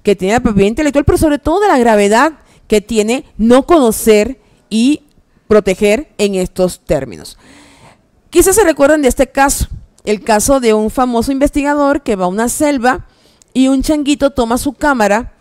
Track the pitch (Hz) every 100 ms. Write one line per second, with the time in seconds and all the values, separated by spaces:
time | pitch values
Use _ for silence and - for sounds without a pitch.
0 | - 190 185 233 240 202 196 226 302 285
1 | - 359 311 294 - 349 415 285 233 214
2 | 202 226 302 302 _ _ _ 214 - 220
3 | 208 254 - - 220 254 269 339 240 214
4 | 226 214 220 262 _ _ _ 214 247 302
5 | _ _ _ _ _ 214 196 185 208 220
6 | 302 - 208 190 180 - 185 - - 156
7 | 127 80 - - - - - _ - _
8 | _ _ _ 330 339 392 359 285 277 311
9 | 269 - 262 - 277 - - - - _
10 | - 214 - 214 208 269 233 214 214 -
11 | 247 233 233 269 285 294 285 294 277 294
12 | - 202 180 196 233 - 302 277 240 330
13 | - _ _ _ _ 254 262 269 262 302
14 | 277 285 277 277 226 240 294 226 302 254
15 | 208 208 240 _